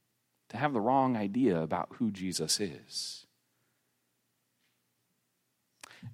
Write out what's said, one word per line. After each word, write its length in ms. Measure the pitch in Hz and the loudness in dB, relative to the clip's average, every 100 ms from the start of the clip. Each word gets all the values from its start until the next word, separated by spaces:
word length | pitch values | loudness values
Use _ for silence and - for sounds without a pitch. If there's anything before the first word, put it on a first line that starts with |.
| _ _ _ _ - | _ _ _ _ -12
to 80 | 110 | -2
have 160 | 147 | 0
the 80 | 120 | 2
wrong 360 | 110 135 131 120 | 4 4 4 2
idea 420 | 101 117 123 82 | 0 2 4 4
about 300 | 78 90 - | 0 -2 -4
who 180 | - 113 | -2 -2
Jesus 480 | 95 92 82 80 - | -2 -4 -2 -2 -2
is. 680 | 98 62 - - - - - _ _ _ _ _ _ _ _ _ _ _ _ _ _ _ _ _ _ _ _ _ _ _ _ _ - - - | -2 -8 -12 -10 -8 -10 -18 _ _ _ _ _ _ _ _ _ _ _ _ _ _ _ _ _ _ _ _ _ _ _ _ _ -20 -18 -12